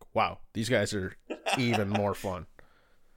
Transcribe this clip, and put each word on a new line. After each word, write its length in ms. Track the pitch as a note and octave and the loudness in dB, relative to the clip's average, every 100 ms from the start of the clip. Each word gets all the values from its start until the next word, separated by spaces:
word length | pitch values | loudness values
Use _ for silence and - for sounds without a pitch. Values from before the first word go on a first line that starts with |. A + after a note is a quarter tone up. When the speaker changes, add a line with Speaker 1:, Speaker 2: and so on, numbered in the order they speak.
| - | -4
Speaker 1:
wow, 260 | A2+ F#2 - - | 0 0 -2 -8
these 140 | A2 A2 | -6 0
guys 240 | A#2 G2+ | 2 2
are 220 | G#2 F#2 - - - - G3 | -2 -6 -8 -12 -8 -2 2
even 300 | A#2+ A2 G2 | 2 2 2
more 240 | G#2+ G2+ | 2 0
Speaker 2:
<laughs> 20 | F#2 | 0
Speaker 1:
fun. 320 | G2+ F2+ E2+ - - _ _ - - | -4 -6 -10 -18 -20 _ _ -20 -20